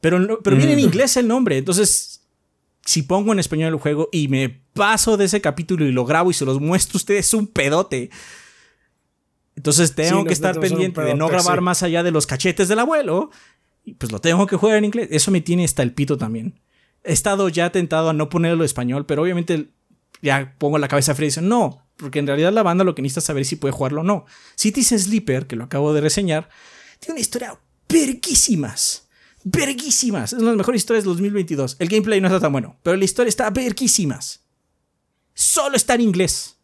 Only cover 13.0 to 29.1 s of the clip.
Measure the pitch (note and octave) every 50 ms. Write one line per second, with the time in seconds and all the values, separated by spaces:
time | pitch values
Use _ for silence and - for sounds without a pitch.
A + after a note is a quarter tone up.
13 | C#4+ F#3+ D#3+ F#3 D#4 D4 - - _ _ _ _ _ _ _ _ _ - - _
14 | B2+ A#2 G#2+ G2+ - E3 E3 F3+ G3+ G3 G#3 F3+ G3+ A3 A3 G#3+ G#3 G#3 G#3 A#3
15 | G#3+ - D3 D3+ - - G3 F3 D#3 - F3 F3+ F3 D3+ - - C3+ A#2+ - -
16 | C#3+ C3 D3 - A#2 A2 A2+ A2+ A2+ - - _ _ _ _ _ _ _ _ _
17 | _ - C4 - - G#3 G3 G3 G3 F#3 D#3 F3 E3+ F3 - F#3+ F3 - D#3+ D#3
18 | D#3+ D#3+ D#3+ D3+ D#3 D3 F3 F3 E3+ E3 E3+ E3 E3+ E3 - - B2 B2 B2+ C#3+
19 | C#3+ - D3+ C#3 D#3+ F3+ F3+ F3 E3+ - F3 D#3 D3 - _ _ _ _ _ _
20 | _ _ _ - - C#3+ C3+ C3+ C#3 C3+ - _ D3+ C#3+ D3+ D3+ C#3+ C3+ C#3+ C#3+
21 | C3+ D#3 C#3+ C3+ D#3 D3+ C#3 D#3+ E3+ F#3+ A#3 A#3+ G3+ C3+ B2+ - _ _ _ -
22 | D#3+ C#3 C3 D#3 C#3+ C#3 C#3 C#3+ D#3 F3+ G#3 A3+ G#3+ F3+ E3+ F3+ F#3+ F#3 D#3 C#3
23 | C3 C#3 C3 F3 D#3+ - D#3 C#3 C3+ C3+ - D3+ - C#3 C3+ - C#3 C3 C#3+ D3+
24 | E3 F#3 G#3 E3+ - _ - - - - _ - - G#3+ G#3 C#4 B3 - A#3+ G#3
25 | F#3 F#3+ A3 A3 - - C3 B2+ C3+ C3 B2+ A2+ A#2 B2+ - C#3+ C#3+ D3+ D3+ D3
26 | C#3+ D#3 D3+ G3+ G3+ F3 D3+ D#3 D#3+ _ _ - - - - - - - - _
27 | - - E4 D4 G#3+ - - A#3+ B3 A3+ - _ _ _ _ _ _ _ - E4
28 | D4+ B3+ C4 - - F4+ C#4 - - - A3+ E3 C#3 G#2 - - - - - -
29 | _ _